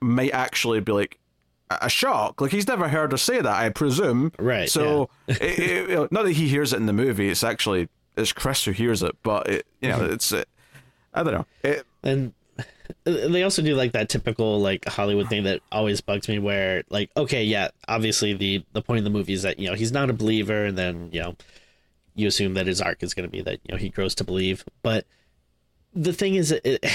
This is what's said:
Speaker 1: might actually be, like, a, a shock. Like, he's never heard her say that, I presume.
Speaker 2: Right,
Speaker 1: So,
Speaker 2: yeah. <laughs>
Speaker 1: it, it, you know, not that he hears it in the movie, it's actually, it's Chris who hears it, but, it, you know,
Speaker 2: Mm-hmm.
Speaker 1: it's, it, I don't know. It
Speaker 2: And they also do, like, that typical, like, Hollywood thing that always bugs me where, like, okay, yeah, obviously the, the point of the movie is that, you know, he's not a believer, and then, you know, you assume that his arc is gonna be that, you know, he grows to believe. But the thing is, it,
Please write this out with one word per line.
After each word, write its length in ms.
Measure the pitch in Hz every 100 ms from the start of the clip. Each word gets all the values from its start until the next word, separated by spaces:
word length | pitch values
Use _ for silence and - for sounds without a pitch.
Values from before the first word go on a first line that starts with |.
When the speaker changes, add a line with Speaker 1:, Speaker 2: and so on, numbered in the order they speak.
Speaker 1:
might 320 | 123 123 131
actually 460 | 127 127 - 120 110
be, 120 | 101
like, 260 | 101 98 - _ _ _ _ -
a, 80 | -
a 60 | -
shock. 500 | - 262 165 107 -
Like, 100 | 139
he's 140 | 202 202
never 200 | 233 165
heard 240 | 156 151
her 60 | 131
say 220 | - 247
that, 40 | 131
I 220 | 101 113
presume. 640 | - 147 131 185 120 156 -
Speaker 2:
Right, 300 | 117 113 -
Speaker 1:
So, 400 | 156 151 147 131 _ -
Speaker 2:
yeah. 100 | 120
<laughs> 40 |
Speaker 1:
it, 180 | 160 170
it, 300 | 175 180 185
you 40 | 175
know, 120 | 147
not 120 | 196
that 80 | 202
he 160 | 156 156
hears 240 | 143 139
it 40 | 117
in 80 | 110
the 60 |
movie, 360 | 101 131 104 101
it's 160 | 87
actually, 440 | 113 113 - 95 85 _ _ -
it's 160 | 110
Chris 320 | - 135 135
who 60 | 107
hears 300 | 95 117 107
it, 120 | 87 -
but, 260 | 110 104 -
it, 180 | 98 - _
you 80 | 127
know, 80 | 73
Speaker 2:
Mm-hmm. 160 | 82
Speaker 1:
it's, 180 | 113 -
it, 160 | 98 - _ _ - - _ _
I 80 | -
don't 120 | 160
know. 120 | 104 - _
It 240 | 135 147 - _
Speaker 2:
And 300 | 135 135 127 - _ - - - - -
they 380 | - 156 131 175
also 200 | 190 190
do, 120 | 156
like, 180 | 139 127
that 160 | 117 107
typical, 520 | 131 - 110 110 104
like, 240 | 101 95 -
Hollywood 420 | - 101 104 101
thing 160 | 104
that 160 | 98 90 -
always 300 | 107 107 101
bugs 280 | - 101 -
me 100 | 104
where, 440 | 101 101 95 92 -
like, 200 | 101 101 -
okay, 280 | 135 135
yeah, 240 | 107 104 92 - -
obviously 460 | 117 110 101 107
the, 300 | 98 98 98 -
the 100 | 107
point 160 | - 117
of 60 |
the 60 | 104
movie 220 | 104 92
is 100 | 95
that, 160 | 95 -
you 100 | 92
know, 60 |
he's 180 | 101 113
not 180 | 139 135
a 20 |
believer, 540 | 110 110 110 101 107 104
and 100 | 92
then, 320 | 90 85 85
you 100 | 82
know, 140 | 85 92 - - _ _ _ _ _
you 120 | - 104
assume 280 | - 98
that 120 | 95 92
his 140 | 90
arc 220 | 90 85
is 120 | 90
gonna 140 | - 87
be 120 | 95
that, 200 | 92 92
you 80 | -
know, 60 | 95
he 100 | 95
grows 260 | - 95 -
to 80 |
believe. 400 | 92 92 92 95 - -
But 240 | 123 110 - _ _ _ _ _ _ _ _
the 180 | 180 160
thing 220 | 175 196
is, 180 | 190 156
it, 320 | 156 127 - -